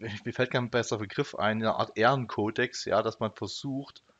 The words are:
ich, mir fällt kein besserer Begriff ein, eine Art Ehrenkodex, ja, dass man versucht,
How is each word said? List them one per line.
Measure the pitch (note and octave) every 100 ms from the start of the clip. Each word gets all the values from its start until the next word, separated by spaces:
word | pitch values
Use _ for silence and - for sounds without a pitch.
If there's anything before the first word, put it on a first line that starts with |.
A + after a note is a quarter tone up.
ich, | G#2+ G#2
mir | -
fällt | - B2+
kein | C3 A#2+
besserer | B2 A2+ A2+
Begriff | G2+ - C#3+ -
ein, | G#2 A2
eine | A2 G#2
Art | A2+ -
Ehrenkodex, | A2+ C3+ A#2 - G#2 A2+ B2 - -
ja, | F#2+
dass | A2 A2
man | A2
versucht, | - G2+ - C#3+ C3+ C#3+ - _